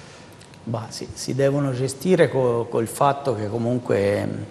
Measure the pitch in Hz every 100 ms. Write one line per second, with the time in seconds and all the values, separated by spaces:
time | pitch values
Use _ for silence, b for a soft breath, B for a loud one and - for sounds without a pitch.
0 | B B B B B - - 113 110 -
1 | - - - 131 139 143 139 123 131 -
2 | 180 175 143 131 127 117 113 123 113 -
3 | 143 139 135 110 107 117 117 123 - 110
4 | 101 104 104 101 104